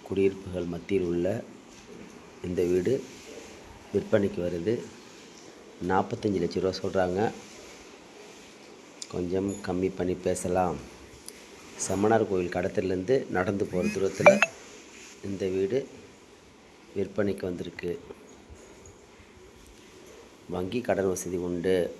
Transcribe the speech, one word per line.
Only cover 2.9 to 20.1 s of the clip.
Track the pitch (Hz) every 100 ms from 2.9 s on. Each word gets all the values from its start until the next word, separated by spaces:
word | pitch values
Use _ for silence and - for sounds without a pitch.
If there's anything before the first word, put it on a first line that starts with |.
| 135 - - - - - - - - -
விற்பனைக்கு | 101 - 107 98 90 87
வருது. | 87 87 120 - - - - - - - - - - 90
நாற்பத்தஞ்சு | 95 101 113 107 95
லட்ச | 85 92
ரூபா | 90 92
சொல்றாங்க. | 98 92 90 90 113 - - - - - - - - - - - - - - - - - -
கொஞ்சம் | 92 90 92 98
கம்மி | 95 - 90 92 -
பண்ணி | 90 -
பேசலாம். | 92 90 90 90 90 76 - - - - - - - - - - -
செம்மனார் | 95 104 113 101
கோயில் | 95 87
கடத்தல்லேருந்து | 90 92 107 95 92 92 131 -
நடந்து | 92 95 101 98
போற | 90 90
தூரத்துல | 101 95 - - 208 - - - - - - - -
இந்த | 101 98 95
வீடு | 95 98 123 135 - - - - - - - - - - 98
விற்பனைக்கு | 95 - 101 95
வந்திருக்கு. | 92 90 85 - 87 85 - - - - - - - - - - - - - - - - - - - - -